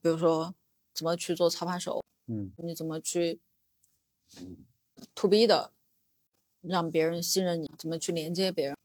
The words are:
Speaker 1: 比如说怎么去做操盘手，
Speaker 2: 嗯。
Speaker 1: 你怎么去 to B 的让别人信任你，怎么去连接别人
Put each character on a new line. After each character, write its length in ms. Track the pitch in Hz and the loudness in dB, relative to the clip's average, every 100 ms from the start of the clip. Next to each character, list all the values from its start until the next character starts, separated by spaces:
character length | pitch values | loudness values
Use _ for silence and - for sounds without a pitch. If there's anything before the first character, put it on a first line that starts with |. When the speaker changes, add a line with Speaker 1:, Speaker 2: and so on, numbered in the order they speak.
Speaker 1:
比 60 | 165 | 0
如 100 | 160 | 2
说 340 | 165 160 165 - _ _ _ | 2 2 -2 -10 _ _ _
怎 120 | - | -6
么 120 | 160 170 | -2 -2
去 200 | - 165 | -2 2
做 120 | 170 | 2
操 160 | - | 0
盘 160 | 170 180 | -4 -4
手， 240 | - - - _ - | -4 -6 -8 _ -8
Speaker 2:
嗯。 260 | 110 95 - | -6 -6 -8
Speaker 1:
你 180 | 170 | -10
怎 100 | 165 | -8
么 160 | 160 160 | -6 -6
去 400 | - 180 170 165 _ _ _ _ _ _ _ _ _ - 90 - - _ _ - - | -4 0 0 -2 _ _ _ _ _ _ _ _ _ -18 -16 -16 -20 _ _ -20 -18
to 140 | - 196 | -2 4
B 180 | 214 226 | 6 6
的 260 | 165 - _ _ _ _ _ _ _ _ _ | 6 2 _ _ _ _ _ _ _ _ _
让 280 | 175 180 165 | -2 0 2
别 160 | 165 160 | 2 2
人 160 | 170 | 0
信 200 | 170 190 | 0 0
任 200 | 185 170 | 0 -2
你， 80 | 151 - | -4 -10
怎 100 | 160 | -8
么 100 | 165 | -6
去 140 | - | -4
连 220 | 170 156 | -4 -4
接 180 | 175 190 | 0 0
别 140 | 180 143 | 0 -4
人 100 | 143 | -6